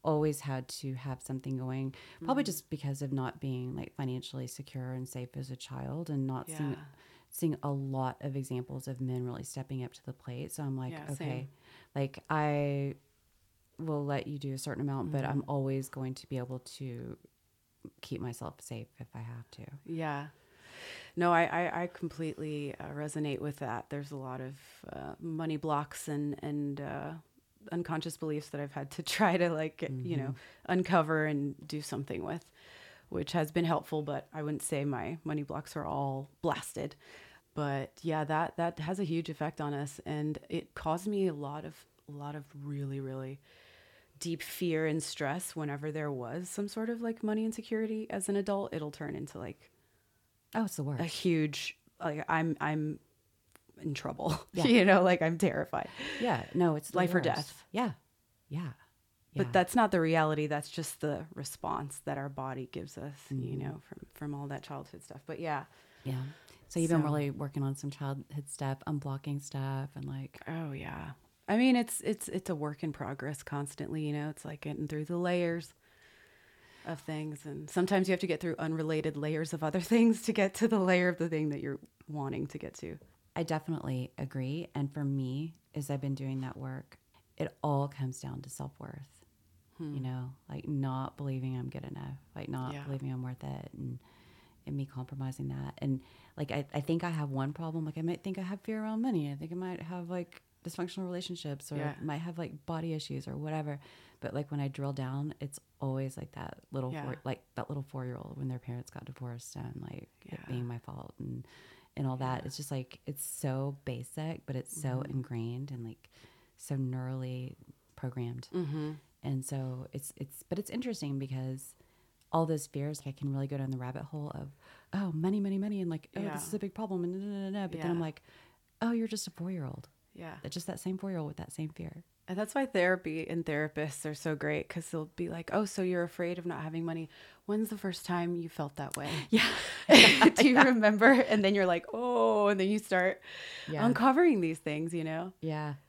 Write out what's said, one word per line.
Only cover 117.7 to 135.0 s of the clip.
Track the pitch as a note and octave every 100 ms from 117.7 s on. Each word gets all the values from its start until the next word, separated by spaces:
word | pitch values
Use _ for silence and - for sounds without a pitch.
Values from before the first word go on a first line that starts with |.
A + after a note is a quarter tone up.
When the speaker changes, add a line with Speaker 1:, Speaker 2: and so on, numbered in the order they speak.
| - _ -
Speaker 1:
programmed. | B2+ B2+ A#2+ B2 -
Speaker 2:
Mm-hmm. | F#3 D#3+ D3+ D3+ D#3 _ _
Speaker 1:
And | C#3 C3+
so | C3 C#3 C3 B2+ C3
it's, | C#3 - -
it's, | C#3 - -
but | F3+
it's | G3+
interesting | A#3+ B3+ G#3+ C#3+ C#3
because | C3+ C3 C3 C3 - - _ _ _ _ _
all | E3 D#3+
those | D#3 -
fears, | C#3+ C#3+ D3+
I | C#3
can | C#3 C#3+
really | C#3 C#3
go | C#3
down | C3+
the | C3
rabbit | B2 C3
hole | C#3+ D3+ D3
of, | - C#3+ C#3 - - _
"Oh, | G3 G3
money, | D#3 F3+ G#3
money, | G3 G3
money," | G#3 G#3
and, | F3
like, | D#3+ - -
"Oh, |
Speaker 2:
Yeah. | G3+
Speaker 1:
this | D3 D#3+
is |
a | G#3
big | G3
problem," | G3+ A3 F#3+
and | F3
no, | F#3
no, | G3+ G3+ G3
no, | G3+
no. | F#3+
But | F3
then | E3
I'm | E3+
Speaker 2:
Yeah. |
Speaker 1:
like, | D#3+ - - - - _ _ _
"Oh, | A#3
you're | A#3 A3+
just | A3 -
a |
four-year-old." | - F3 F#3 C3+ - - _ _
Speaker 2:
Yeah. | - E3 -
Speaker 1:
That | C#3+
just | F3+ E3+
that | F3+
same | F#3 F#3+
four-year-old | G3 F3+ D3
with | D3
that | -
same | - D#3
fear. | D#3 E3 D#3+ - _ -
Speaker 2:
And | F#3
that's | G#3+
why | C#4 C4+
therapy | G3 F3+ F#3 E3+ D#3+ -
and | E3+
therapists | D#3+ D3 D3+ D3+ D3+ - D3+
are |
so | D3+ E3 D3+
great, | D3 D3+ -
'cause | F3 D#3+
they'll | E3